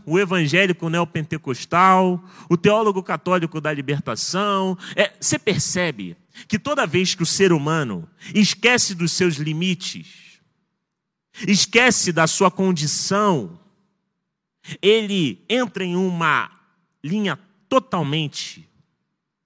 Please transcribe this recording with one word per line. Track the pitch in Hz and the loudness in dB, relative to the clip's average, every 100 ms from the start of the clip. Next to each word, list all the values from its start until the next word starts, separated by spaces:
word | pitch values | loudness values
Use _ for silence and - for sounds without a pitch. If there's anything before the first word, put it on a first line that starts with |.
o | - 170 | -2 0
evangélico | 196 185 151 175 196 170 165 | 2 0 2 2 2 0 -2
neopentecostal, | 170 170 165 151 156 - 123 - 170 185 185 185 180 - - - | -2 -2 -4 -6 -8 -6 -8 -2 2 6 6 4 0 -6 -16 -2
o | 170 | 0
teólogo | 208 214 214 190 | 4 4 2 0
católico | 180 165 - 180 160 160 | -2 -6 0 0 0 -4
da | 151 | -6
libertação. | 151 139 143 135 113 - 180 208 196 190 185 - - | -4 -4 -6 -4 -6 -4 -2 -2 0 -2 -4 -4 -2
É, | 202 - | -2 -2
você | - 202 | -4 -2
percebe | - 147 - 180 175 117 92 85 _ - - | -2 -2 -2 -2 -4 -6 -10 -14 _ -20 -6
que | 180 | -6
toda | 285 294 202 | -2 -2 0
vez | 165 185 | 0 0
que | - | -2
o | 165 | -2
ser | - 196 | 2 4
humano | 165 143 160 131 92 80 _ - | 4 0 -2 -2 -6 -10 _ -4
esquece | 180 208 - 233 247 - | 2 2 2 2 2 0
dos | 180 170 | -2 -4
seus | - 185 143 | 0 0 0
limites, | 151 156 185 180 - 90 80 - - _ _ _ _ _ _ _ _ _ _ - - | -4 -4 -2 -4 -6 -12 -16 -20 -20 _ _ _ _ _ _ _ _ _ _ -6 0
esquece | 202 - 226 247 - 190 | 2 2 4 4 4 2
da | 160 160 | 2 2
sua | - 190 | 4 2
condição, | - 190 170 147 - - 196 208 160 92 85 _ _ _ _ _ _ _ _ _ _ - - | 2 0 0 -2 -4 -2 0 2 0 -2 -12 _ _ _ _ _ _ _ _ _ _ -18 -2
ele | 185 220 214 196 143 92 - | 2 4 2 0 0 -2 -4
entra | 240 240 - | -2 -2 -4
em | 185 | -4
uma | 175 185 170 165 135 95 _ _ _ _ _ | -2 -2 0 0 0 -2 _ _ _ _ _
linha | 143 208 202 139 _ _ _ | -6 -4 -2 -4 _ _ _
totalmente | 262 262 185 139 156 147 - - - - _ _ _ _ _ _ _ | -2 0 -2 -2 -2 -4 -8 -12 -14 -20 _ _ _ _ _ _ _